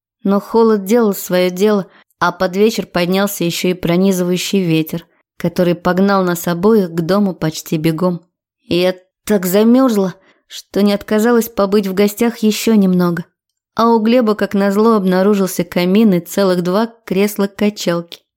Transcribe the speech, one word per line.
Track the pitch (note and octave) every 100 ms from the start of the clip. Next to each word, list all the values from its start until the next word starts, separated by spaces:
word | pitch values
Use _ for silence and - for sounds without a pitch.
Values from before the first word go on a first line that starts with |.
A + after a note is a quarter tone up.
| _ _
Но | G3 G3+
холод | - A3+ A3+ G#3+
делал | F#3+ A#3+ G#3+
своё | F#3+ - F3+ F3+
дело, | F3+ G#3+ G3+ F3 _ _ _
а | F3
под | F3 F#3 F#3
вечер | A3 A3 F#3
поднялся | F3 F3 F#3+ G3+ -
ещё | E3+ - F3+
и |
пронизывающий | F3+ D#3+ F3 G3 F3+ F3+ F3+ - G3
ветер, | F3 D#3+ D#3 E3+ - _ _ -
который | F3 F#3 F3
погнал | F3 F3+ F3+ G3 G3
нас | F3+ F3 F3+
обоих | E3+ G#3 A3 F3+
к | E3
дому | D#3+ G3+ G3+
почти | E3+ D#3+ - - E3
бегом. | D#3+ D#3+ F3+ E3+ - _ _ _ -
И | F3
я | F3+ F#3 _ _
так | - G#3
замёрзла, | F3+ G3 A3+ B3+ C4 G#3 F#3+ - _ _ _
что | - - F#3+
не | G3+
отказалась | G3+ - G#3+ A#3 A#3 A3+
побыть | - G3 G#3+ F#3+
в |
гостях | F#3 G#3 - A#3 A3+
ещё | G#3+ G#3 A3+
немного. | A3 F#3 F3+ F3 E3+ - _ _ _ _
А | - A#3
у | A#3
Глеба, | G#3+ B3 G#3+
как | G#3 G3
назло, | G3 G3+ G3 A3+
обнаружился | A3 F#3+ F#3 G3 G3+ F#3 -
камин | F3 F#3 F3+ G3+ A3+
и | F3
целых | F3 - F#3+ F3+
два | F3 G3 A#3
кресла-качалки. | - - F#3+ G#3 G#3 G3+ - G#3 G#3 F3+ E3+ E3+ - _